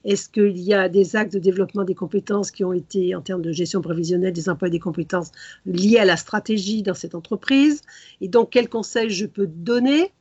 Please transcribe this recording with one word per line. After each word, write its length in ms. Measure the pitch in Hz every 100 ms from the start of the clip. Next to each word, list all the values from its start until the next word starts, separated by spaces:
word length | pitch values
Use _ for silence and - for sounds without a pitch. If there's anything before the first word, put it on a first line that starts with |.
est-ce 240 | 214 202 -
qu'il 300 | 220 208 180
y 160 | 180
a 140 | 202 185
des 260 | 185 175
axes 180 | 214 214
de 60 | 202
développement 460 | 180 185 190 202
des 100 | 185
compétences 560 | 185 170 202 - 208 190
qui 140 | -
ont 80 | 185
été, 420 | 180 175 202 180
en 80 | 180
termes 200 | - 185
de 100 | 165
gestion 280 | 160 165 196
prévisionnelle 520 | 156 170 165 180 185
des 160 | 170 170
emplois 200 | 165 180
et 40 |
des 80 | 170
compétences 500 | 180 165 165 180 165 - - -
liées 340 | 190 175 202 226
à 60 |
la 120 | 196 170
stratégie 680 | - 214 208 220 190 220
dans 120 | 196
cette 200 | 175 170
entreprise, 680 | 170 170 202 - 269 294 294 - - - _
et 80 | 190
donc 220 | 233 226
quels 180 | 247 233
conseils 400 | 226 202 233 226
je 160 | 185
peux 220 | 214 - 196
donner 640 | 160 170 240 254 294 370 _